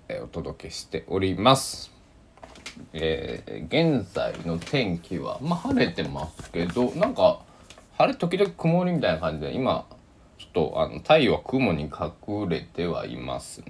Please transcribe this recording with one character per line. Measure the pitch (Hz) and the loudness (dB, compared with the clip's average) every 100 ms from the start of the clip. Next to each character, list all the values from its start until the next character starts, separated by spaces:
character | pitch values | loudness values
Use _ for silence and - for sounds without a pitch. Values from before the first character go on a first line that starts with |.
| - | -10
え | - | -8
ー、 | |
お | - | -8
届 | 87 69 - 80 | -8 -8 -10 -12
け | |
し | - - | -12 -8
て | 76 - | -8 -2
お | 90 | 0
り | 95 85 | 0 4
ま | 113 135 | 6 6
す。 | - - - - - - - - - - - - - | 2 -8 -14 -20 -20 -20 -20 -20 -20 -16 -16 -16 -12
え | 80 80 80 - 58 - 53 - | -4 -2 0 -4 -8 -10 -10 0
ー、 | 127 165 135 | 4 4 4
現 | 95 | 0
在 | - - - 85 | -2 -2 -4 -4
の | 85 | -4
天 | - 143 104 85 | -2 0 0 -2
気 | - 85 | -4 -6
は、 | 57 - | -6 -4
ま | 143 170 | -2 -2
あ、 | |
晴 | 254 269 | 0 2
れ | 98 | 2
て | - | 0
ま | 71 67 76 | -4 -6 -8
す | - - | -12 -8
け | 85 87 | -4 -2
ど、 | 123 123 | 0 0
な | 156 220 | 2 0
ん | 240 | 4
か、 | 92 - - - - - - - | 4 4 -8 -20 -20 -20 -8 2
晴 | 160 | 2
れ | 269 | 2
時 | 170 185 | 0 2
々 | 196 | 2
曇 | - 165 170 180 | 2 4 4 2
り | |
み | 170 | 2
た | 104 | 2
い | |
な | 82 | 0
感 | 82 76 | -2 -4
じ | 73 | -4
で、 | 78 | -2
今、 | 135 - - - - - - - | 0 0 -4 -18 -20 -20 -20 -20
ち | |
ょ | - | -4
っ | |
と、 | - 76 - | 0 0 0
あ | 78 | -2
の、 | 87 | 0
太 | - 156 | 6 6
陽 | 117 | 6
は | 78 | 2
雲 | - 131 117 | 0 0 2
に | 80 76 | 0 -4
隠 | - 85 - - 104 98 | -6 -8 -8 -8 -4 -2
れ | 80 | -4
て | - - 87 | -4 -6 -4
は | - 50 | -4 -6
い | 60 | -8
ま | 64 64 | -8 -8
す | - - | -10 -16